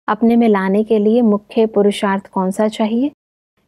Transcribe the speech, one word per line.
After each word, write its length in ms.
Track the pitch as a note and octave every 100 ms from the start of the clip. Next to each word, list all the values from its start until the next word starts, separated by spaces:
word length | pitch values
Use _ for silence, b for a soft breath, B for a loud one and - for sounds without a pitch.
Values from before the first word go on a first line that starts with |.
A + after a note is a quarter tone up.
| -
अपने 280 | G#3+ A3+ A#3
में 120 | A#3
लाने 360 | G3+ F#3+ G3
के 160 | A3 A3
लिए 220 | G#3 A#3
मुख्य 440 | A#3 G#3 _ - A3
पुरुषार्थ 640 | G#3+ G3+ G3+ G3+ G3 -
कौन 240 | - F#3
सा 160 | F#3+ G#3+
चाहिए? 440 | G#3+ A3 A#3 C#4+ - _ _ _ _